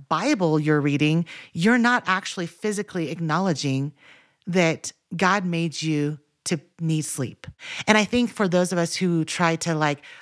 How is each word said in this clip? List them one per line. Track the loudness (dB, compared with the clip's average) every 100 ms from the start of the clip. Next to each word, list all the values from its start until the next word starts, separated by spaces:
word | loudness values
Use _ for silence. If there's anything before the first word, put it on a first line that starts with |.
| -4
Bible | -2 0 2 2 2
you're | 4 2
reading, | 2 2 2 2 0 -8 -12
you're | 0 4 4
not | 4 2 0
actually | -2 -2 -8 -8
physically | -6 -4 -4 -4 -6 -4
acknowledging | -4 -2 0 0 0 0 -2 -4 -8 -20 -20 _ _ -2
that | 2 2 0 -8 -16 _ -2
God | 0 2
made | 0 -2 -2 -4
you | -2 0 -2 -4 _ _
to | -6 -6 -6 -6
need | -2 -2 -2
sleep. | -6 -6 -8 -18 -16 -14 -6 2
And | 2
I |
think | 4 0 0
for | 0 0
those | 2 2
of | 0
us | -2
who | 0 0 0
try | 0 0 0 0
to, | -2
like, | 0 0 0 -8 -20